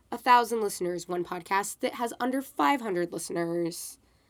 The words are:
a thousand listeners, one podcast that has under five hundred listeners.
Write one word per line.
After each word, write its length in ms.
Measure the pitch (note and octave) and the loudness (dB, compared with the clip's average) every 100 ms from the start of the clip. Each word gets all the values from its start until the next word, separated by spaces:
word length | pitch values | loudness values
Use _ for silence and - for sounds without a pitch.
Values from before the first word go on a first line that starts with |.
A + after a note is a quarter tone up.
| - | -12
a 60 | A#3 | 0
thousand 420 | C4 B3 A#3 A#3 | 6 8 6 0
listeners, 460 | G3+ - F3 F3 - | 0 -2 -2 -4 -4
one 160 | F3 F3 | -4 -4
podcast 540 | F3+ - G3 G3+ - | -6 -2 0 0 -4
that 160 | B3 - | -4 -2
has 180 | A#3 - | -6 -2
under 240 | B3 C4+ | -2 -2
five 380 | C4+ - C#4+ C#4 | -4 0 2 2
hundred 300 | A3+ F3 F3 | 0 -2 -2
listeners. 840 | F3 - E3+ E3+ E3+ E3+ - - - _ _ | -4 -6 -4 -2 -2 -2 -6 -12 -16 _ _